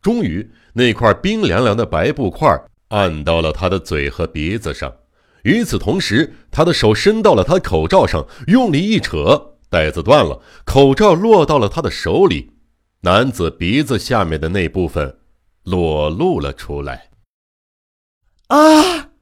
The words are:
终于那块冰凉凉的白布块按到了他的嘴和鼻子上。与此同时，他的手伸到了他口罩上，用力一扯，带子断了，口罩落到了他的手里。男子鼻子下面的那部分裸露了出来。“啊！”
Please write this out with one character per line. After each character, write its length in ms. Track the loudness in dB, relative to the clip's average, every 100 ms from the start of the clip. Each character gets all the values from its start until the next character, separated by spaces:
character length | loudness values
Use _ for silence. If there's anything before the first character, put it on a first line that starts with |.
终 220 | -2 -2
于 280 | -4 -6 -10 _ _
那 220 | 0 0
块 180 | 2 2
冰 300 | 2 0 -2
凉 200 | 0 0
凉 140 | 0 0
的 80 |
白 260 | -2 -2 -2
布 200 | -2 -6
块 180 | -2 0 0 -4 _ _
按 340 | -2 -2 -2
到 200 | -2 -2
了 100 | -2
他 160 | -2 -2
的 100 | -4
嘴 300 | -4 -6 -6
和 180 | -6 -8
鼻 300 | -6 -6 -6
子 160 | -8
上。 180 | -10 -12 -14 _ _ _ _
与 200 | 0 0
此 160 | 0 -4
同 220 | -2 -4
时， 340 | -2 -2 -2 -6 _
他 140 | 0
的 80 | 0
手 220 | 2 2
伸 280 | 2 2 2
到 120 | 2
了 100 | 2
他 140 | 2 0
口 280 | 0 -2 2
罩 200 | 2 2
上， 200 | -2 -6 -12 0
用 260 | 2 2
力 80 | 0
一 180 | 0 -2
扯， 580 | -2 -4 2 2 0 _ _
带 220 | -2 -2
子 120 | -4
断 220 | 2 2
了， 160 | 2 -4 _ -20
口 300 | -2 4 4
罩 200 | 4 2
落 300 | 2 4 4
到 140 | 4 2
了 100 | 0
他 140 | -2
的 80 | -6
手 360 | -6 -2 2 2
里。 260 | 0 -8 _ _ _ _ _
男 280 | 0 2 0
子 200 | -2 -6
鼻 320 | -4 -4 -2
子 160 | -2 -4
下 260 | -2 -2
面 160 | -2 -4
的 80 | -4
那 200 | -4 -4
部 200 | -4 -4
分 300 | -4 -8 -10 _ _ _ _
裸 460 | -6 -2 -2 -2 -4
露 320 | -2 -2 -2
了 120 | -6
出 280 | -10 -12 -10
来。 300 | -10 -14 _ _ _ _ _ _ _ _ _ _ _ _ _ _ _
“啊！” 640 | 4 6 6 4 -2 -8 _